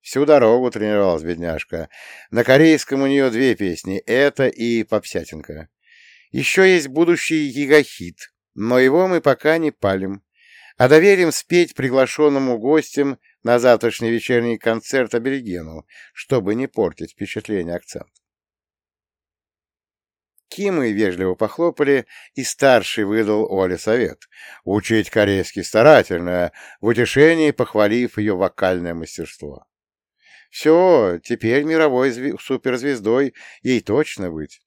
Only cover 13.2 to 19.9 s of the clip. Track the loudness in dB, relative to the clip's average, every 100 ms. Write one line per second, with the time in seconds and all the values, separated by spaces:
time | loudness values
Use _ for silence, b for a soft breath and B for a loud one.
13.2 | _ _ 0 2 4 4 0 -4 -4 -4
14.2 | -2 -2 -2 -4 -2 -4 -4 -4 -2 -4
15.2 | -4 -6 -8 -10 -12 -18 _ B B -20
16.2 | -4 -2 0 -4 -4 -2 -4 -4 -16 _
17.2 | -12 -12 -6 -6 -6 -8 -10 -18 -18 _
18.2 | _ _ _ _ _ _ _ _ _ _
19.2 | _ _ _ _ _ _ _